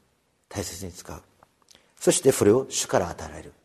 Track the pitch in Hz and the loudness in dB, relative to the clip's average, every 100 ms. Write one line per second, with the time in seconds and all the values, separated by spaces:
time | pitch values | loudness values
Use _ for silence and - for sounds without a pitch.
0 | _ _ _ _ - - 90 90 92 82 | _ _ _ _ -14 -10 -8 -10 -14 -16
1 | - 82 - _ _ _ _ _ _ - | -16 -18 -18 _ _ _ _ _ _ -4
2 | - 160 135 - 101 123 131 - - 123 | 2 4 4 4 6 4 2 -6 -2 -2
3 | 87 - 78 78 73 - | -2 -8 -14 -14 -18 -20